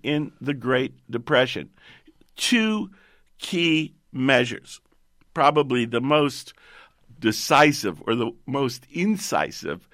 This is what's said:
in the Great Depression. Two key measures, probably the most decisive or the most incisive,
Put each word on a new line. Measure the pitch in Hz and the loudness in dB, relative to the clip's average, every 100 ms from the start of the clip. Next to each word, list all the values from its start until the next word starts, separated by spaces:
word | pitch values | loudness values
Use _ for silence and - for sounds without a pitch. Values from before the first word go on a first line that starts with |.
in | 131 151 147 _ | -2 -2 -4 _
the | 131 139 | -6 -4
Great | 123 127 127 - - | 0 0 -2 -8 -10
Depression. | 117 131 135 127 87 - _ - - _ _ _ - | -8 2 2 2 -2 -12 _ -20 -20 _ _ _ -6
Two | - 240 220 214 196 - _ _ _ _ | 0 2 2 -2 -6 -14 _ _ _ _
key | - 170 170 156 151 _ _ | -6 0 2 0 -2 _ _
measures, | 127 135 127 123 - - - _ _ _ _ _ - | -2 2 4 2 -6 -14 -20 _ _ _ _ _ 2
probably | 143 151 139 123 113 | 4 4 2 0 0
the | 117 | -2
most | 135 151 147 127 - _ - - - _ _ - | 0 2 0 -4 -18 _ -20 -20 -20 _ _ -4
decisive | 110 - - 147 151 - 101 78 - | -2 -2 2 6 6 4 -6 -6 -4
or | 117 | -2
the | 113 - - | -2 -6 -8
most | 139 127 - _ | -4 -4 -6 _
incisive, | 170 202 208 - 78 76 - - 90 _ | -4 -2 -2 -2 -2 -4 -6 -10 -10 _